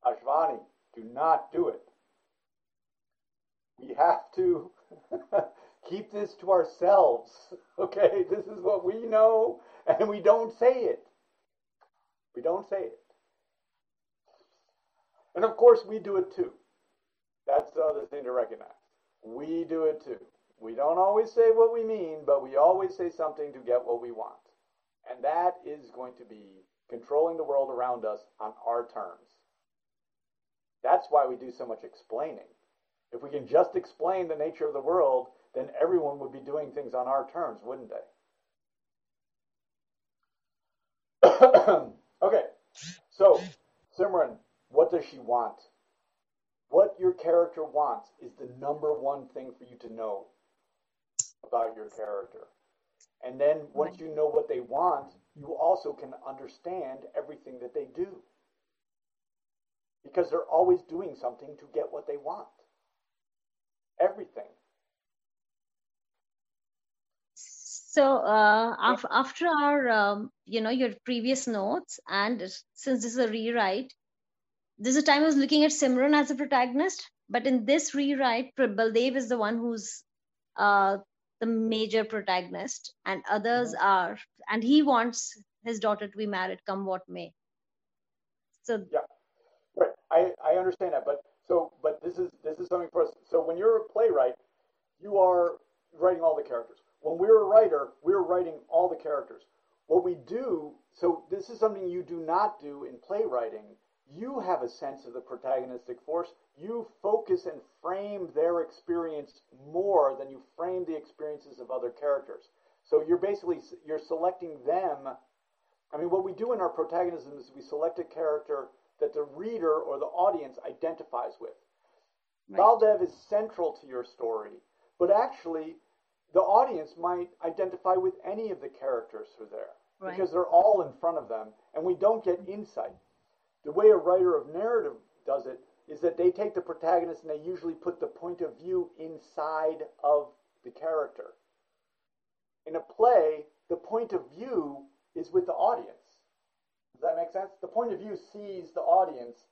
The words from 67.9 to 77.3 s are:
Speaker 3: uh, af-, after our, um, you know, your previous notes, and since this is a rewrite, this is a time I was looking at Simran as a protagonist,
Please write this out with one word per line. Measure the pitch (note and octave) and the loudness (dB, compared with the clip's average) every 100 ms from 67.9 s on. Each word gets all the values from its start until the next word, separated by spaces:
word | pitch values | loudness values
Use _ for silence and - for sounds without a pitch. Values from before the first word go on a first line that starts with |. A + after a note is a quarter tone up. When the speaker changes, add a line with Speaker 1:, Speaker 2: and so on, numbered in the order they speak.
| - C#4 C4+ | 4 6 4
Speaker 3:
uh, | - G#3+ G#3+ G#3+ A3+ - | 4 6 6 6 2 0
af-, | A3 B3+ - | 0 0 0
after | A3+ C4 - F4 | 0 0 -2 0
our, | D4+ D4 D4 B3+ | 2 4 2 2
um, | A3 G3+ G3+ G#3+ _ - | 2 2 0 -6 _ -6
you | A3 | -4
know, | A3 | -2
your | B3+ B3 G3+ | 0 -2 -4
previous | - B3 A#3 C4 B3+ | -6 -4 0 -2 -2
notes, | A3 G3 D#4 F4+ - - | -2 -2 -4 -6 -18 -6
and | G3 G3+ A#3+ F#3 - _ | -2 -2 -2 -6 -14 _
since | - - B3+ | -10 -2 -2
this | A#3 | -2
is | A#3 | 0
a | A#3 | 0
rewrite, | A3 A3+ A#3 G3+ G3 C4 _ _ _ _ _ _ _ _ _ | 0 -2 0 0 0 -6 _ _ _ _ _ _ _ _ _
this | G#3+ C4 | 0 2
is | |
a | D4+ | 4
time | C#4+ | 4
I | D#4 | 4
was | C#4 | 4
looking | C#4 D4+ | 4 4
at | D4+ | 4
Simran | D4 C#4 B3+ C#4 | 4 2 2 4
as | D4+ D4 | 4 2
a | C4+ | -2
protagonist, | C#4 C4+ B3+ B3+ F4+ G4 - _ _ | 0 0 2 0 -2 -4 -16 _ _